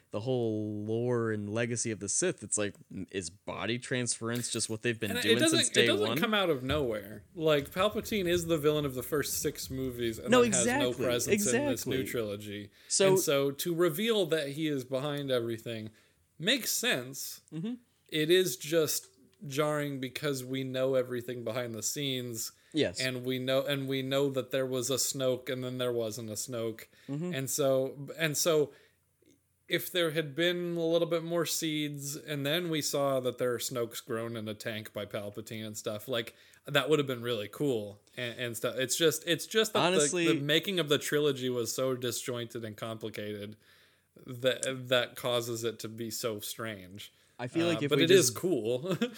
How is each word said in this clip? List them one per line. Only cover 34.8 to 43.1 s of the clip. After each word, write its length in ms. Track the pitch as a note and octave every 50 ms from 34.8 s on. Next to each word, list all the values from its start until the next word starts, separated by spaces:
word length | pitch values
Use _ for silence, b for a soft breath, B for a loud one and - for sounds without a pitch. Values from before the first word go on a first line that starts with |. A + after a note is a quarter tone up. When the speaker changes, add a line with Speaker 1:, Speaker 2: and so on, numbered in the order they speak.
| A2 - -
Speaker 2:
by 120 | G#2+ G#2
Palpatine 600 | - - A2+ G2+ G#2 G#2 A2+ G#2+ - A#2 A2 A2
and 120 | G#2+ G#2+
stuff, 300 | - - A#2+ G#2+ G#2 - -
like, 260 | B2+ A#2 A2+ - b b b b b b b
that 220 | - C#3+ C#3+ B2+ C#3
would 100 | D#3 D3+
have 80 | C#3+
been 140 | C3 C3 A#2+
really 260 | A#2 A#2+ A#2+ G#2+ G#2
cool 520 | G2 - - D3+ C#3+ B2+ A2 G#2 G2+ G2 - _ _ -
and, 200 | - B2 A#2+ A2+
and 200 | - B2+ A#2+ A2+
stuff. 180 | - - B2 G#2
It's 180 | B2 C3 B2+ -
just, 260 | - E3+ D#3 C#3+ - -
it's 200 | F3 E3 - -
just 260 | - - A3 A3 - -
that 60 | E3+
Speaker 1:
Honestly 480 | D3 F3 F#3 F#3 - - F3+ F3+ E3+
Speaker 2:
the, 60 | E3 -
the 80 | C3+
making 380 | C#3+ D3 D3+ E3 E3 G3+ F#3+ F3
of 100 | D#3 C#3+
the 80 | D3
trilogy 520 | C3 - - D3+ D3 D3 D3 C#3 B2 B2+ B2+
was 240 | B2 B2 A2+ A2 -
so 220 | - C3 C3 C3
disjointed 720 | A#2+ B2 A#2+ A2+ - - - B2 A#2+ A#2+ A2+ - A#2+ A2+
and 100 | A2 G#2
complicated 800 | - B2+ A2+ A2+ A2 A2+ A2